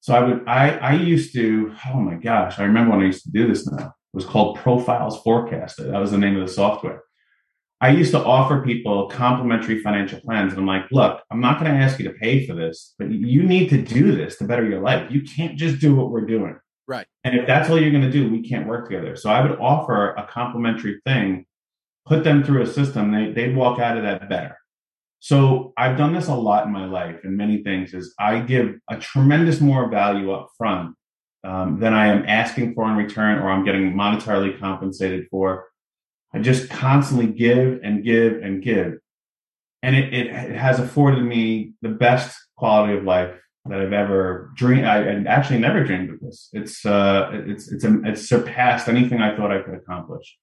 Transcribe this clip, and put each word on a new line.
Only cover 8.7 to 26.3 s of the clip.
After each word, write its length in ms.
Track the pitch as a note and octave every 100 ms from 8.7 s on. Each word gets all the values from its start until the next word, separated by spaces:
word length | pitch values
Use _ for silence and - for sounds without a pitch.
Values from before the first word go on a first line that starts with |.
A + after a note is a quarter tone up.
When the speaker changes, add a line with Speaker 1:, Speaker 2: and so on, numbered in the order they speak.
| A#2 G#2+ G2+ F#2+
Speaker 1:
complimentary 720 | - B2 B2 B2 A2+ A2 A2
financial 380 | G#2 G#2 F#2+ -
plans. 320 | - A2 G2
And 80 | F#2
I'm 40 | F#2+
like, 180 | F#2+ F#2+
"Look, 300 | C3+ B2+ - -
I'm 100 | A2+
not 200 | B2 D3
gonna 160 | D#3+ C#3
ask 240 | C3+ -
you 60 | F#2+
to 80 |
pay 320 | - A2 C3+ -
for 60 | E2+
this, 400 | D#2+ D#2+ - _
but 140 | G2+
you 320 | G#2+ A#2 C#3
need 260 | F#3 F#3 D3+
to 120 | C#3+
do 340 | - A#2+ F#3 D#3+
this 220 | - -
to 80 | G2+
better 220 | A#2+ A2+
your 140 | F#2+
life. 300 | G2+ - -
You 100 | C3+
can't 360 | C#3 - E3 -
just 220 | D#3+ C3+
do 140 | D3+ C3+
what 140 | A#2
we're 160 | A#2 G#2
doing." 320 | A2+ F2 D#2+ _ _ -
Speaker 2:
Right. 180 | B2+ G2 _
Speaker 1:
And 120 | C3 B2
if 80 | A#2+
that's 240 | C#3 D3+
all 100 | E3
you're 120 | D#3
gonna 180 | C#3+ C3
do, 200 | C#3+ A#2
we 160 | A2 A#2
can't 200 | B2 G#2+
work 220 | A#2 -
together. 260 | F#2 D#2+ -
So 140 | G#2+
I 120 | A2+ C#3
would 140 | -
offer 540 | A#2+ D3+ - A2 G2+ -
a 100 | -
complimentary 720 | - B2 B2 A#2 A2 G2+ G2+ -
thing, 400 | C3 G2+ F#2 - _ _ _ _ _ _
put 160 | D#3
them 200 | D#3 C#3+
through 200 | C#3 C3+
a 20 | A#2
system. 460 | - C#3 A#2+ G#2
They, 200 | G#2+ G#2+
they'd 220 | A2+ A#2 C3
walk 240 | B2+ A#2+
out 180 | A#2+ A#2
of 60 |
that 240 | G#2 F#2 -
better. 300 | F2+ D2 - _ _ _ _ _ _
So 540 | - C#3+ C3+ B2+ - -
I've 200 | B2+ C3
done 160 | D3
this 140 | E3
a 80 | D#3+